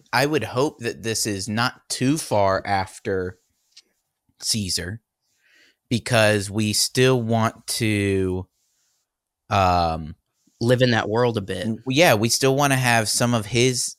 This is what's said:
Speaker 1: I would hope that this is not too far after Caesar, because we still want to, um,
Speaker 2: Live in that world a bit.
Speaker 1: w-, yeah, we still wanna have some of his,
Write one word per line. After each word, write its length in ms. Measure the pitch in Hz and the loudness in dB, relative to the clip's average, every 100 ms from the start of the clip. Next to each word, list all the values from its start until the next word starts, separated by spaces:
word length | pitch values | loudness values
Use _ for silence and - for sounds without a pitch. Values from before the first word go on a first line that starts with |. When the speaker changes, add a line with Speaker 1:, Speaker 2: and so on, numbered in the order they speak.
| - | -4
Speaker 1:
I 140 | 120 147 | -2 0
would 180 | 151 | 0
hope 360 | 104 120 147 - | -2 -2 -2 -2
that 240 | 117 - | -8 -6
this 220 | 113 110 113 | -6 -4 -2
is 220 | 98 107 | -4 -4
not 400 | 107 123 - - | -2 -2 -4 -10
too 280 | - 131 156 | -2 0 -2
far 440 | - 107 98 95 - | 0 0 2 0 -2
after 720 | 98 95 - - 95 90 - _ _ _ - _ _ _ _ _ - | -2 -4 -8 -6 -4 -4 -10 _ _ _ -20 _ _ _ _ _ -12
Caesar, 600 | - 113 95 87 87 113 _ _ _ _ _ _ _ _ - | -6 -4 -4 -6 -6 -12 _ _ _ _ _ _ _ _ -4
because 600 | 117 - 117 107 107 98 | -4 0 4 4 2 0
we 240 | 101 107 | -2 -2
still 480 | 104 - - 127 127 | -2 -2 2 4 2
want 460 | 113 113 110 - - | 0 0 0 -4 -8
to, 800 | - 110 104 101 95 92 92 92 _ _ _ _ _ _ _ _ _ - | -2 0 2 2 0 0 -4 -8 _ _ _ _ _ _ _ _ _ -2
um, 680 | 101 90 90 85 80 78 - _ _ _ - | 2 4 4 0 -2 -8 -16 _ _ _ -4
Speaker 2:
Live 200 | 117 123 | 2 4
in 100 | 127 | 4
that 160 | 110 101 | 2 0
world 300 | 110 123 107 | 0 2 0
a 40 | |
bit. 180 | 98 92 113 | -4 -6 -4
Speaker 1:
w-, 140 | 110 131 | -6 -2
yeah, 280 | 131 175 110 | 2 4 4
we 120 | 113 | 2
still 260 | - 135 | 0 0
wanna 220 | 135 143 131 | 2 0 0
have 320 | 123 117 107 | 2 2 2
some 260 | - 120 | 0 0
of 120 | 117 101 | 0 0
his, 500 | 117 127 123 - | 0 2 0 -6